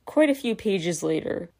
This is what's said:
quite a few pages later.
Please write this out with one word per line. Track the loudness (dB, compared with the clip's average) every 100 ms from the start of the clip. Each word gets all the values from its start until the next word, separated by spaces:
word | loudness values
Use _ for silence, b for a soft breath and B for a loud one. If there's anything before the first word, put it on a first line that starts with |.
| -2
quite | 4 4
a | 4
few | -2 -2
pages | 0 0 -2 -2
later. | -2 -2 -2 -6 -8 _